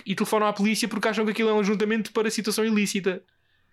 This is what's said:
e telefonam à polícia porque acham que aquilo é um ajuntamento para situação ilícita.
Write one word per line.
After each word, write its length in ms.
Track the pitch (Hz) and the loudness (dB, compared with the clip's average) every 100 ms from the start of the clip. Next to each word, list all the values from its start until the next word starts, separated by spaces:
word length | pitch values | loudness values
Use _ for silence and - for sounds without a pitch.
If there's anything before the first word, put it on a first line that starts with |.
e 120 | - 185 | -8 -4
telefonam 320 | 208 220 214 | 0 2 0
à 40 | |
polícia 360 | 208 202 208 220 | 2 0 2 -2
porque 180 | 208 220 | -2 -2
acham 180 | 214 | 0
que 60 | 214 | -2
aquilo 200 | 214 226 | 0 2
é 20 | |
um 80 | 214 | 2
ajuntamento 500 | 202 208 214 226 208 | 2 0 0 0 -2
para 180 | - 220 | -2 -2
situação 360 | 214 208 214 | -2 -4 -2
ilícita. 580 | 226 208 202 202 190 185 - _ _ _ _ | 0 2 0 0 -2 -4 -8 _ _ _ _